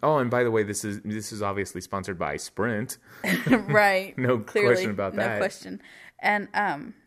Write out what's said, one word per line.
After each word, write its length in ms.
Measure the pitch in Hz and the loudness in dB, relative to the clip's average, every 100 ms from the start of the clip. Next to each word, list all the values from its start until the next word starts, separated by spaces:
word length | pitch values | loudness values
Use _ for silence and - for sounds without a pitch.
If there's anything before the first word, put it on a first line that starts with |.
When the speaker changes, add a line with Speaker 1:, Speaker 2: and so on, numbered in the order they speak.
Speaker 1:
Oh, 160 | 147 151 | 2 2
and 120 | 123 | 2
by 140 | 123 | 2
the 60 | 120 | 4
way, 120 | 110 | 2
this 220 | 104 104 | 2 -2
is, 160 | 110 101 | -4 -6
this 320 | 104 107 104 | -4 -6 -6
is 80 | 107 | -6
obviously 400 | 101 98 95 - | -4 -2 -4 -6
sponsored 380 | - 98 92 87 | -6 -6 -6 -4
by 180 | 78 73 | -4 -4
Sprint. 640 | - - 113 107 127 - - - | -8 -4 -2 -2 -4 -10 -16 -8
Speaker 2:
<laughs> 140 | 196 185 156 | -2 -2 4
Right. 640 | 240 202 208 202 190 190 | 2 6 4 6 4 -2
Speaker 1:
<laughs> 40 | - | -2
No 200 | 127 123 | 0 0
Speaker 2:
Clearly, 340 | 104 214 208 | 0 2 4
Speaker 1:
question 160 | 117 113 | 4 2
about 240 | 98 98 | -2 -2
Speaker 2:
no 80 | 104 | -2
Speaker 1:
that. 160 | - 107 | -2 0
Speaker 2:
question. 420 | - - 190 190 - - - - | -2 -4 -14 -14 -16 -20 -20 -4
And, 300 | 196 208 202 | 0 0 -2
um, 400 | - 202 147 - - | -2 -2 -2 -8 -16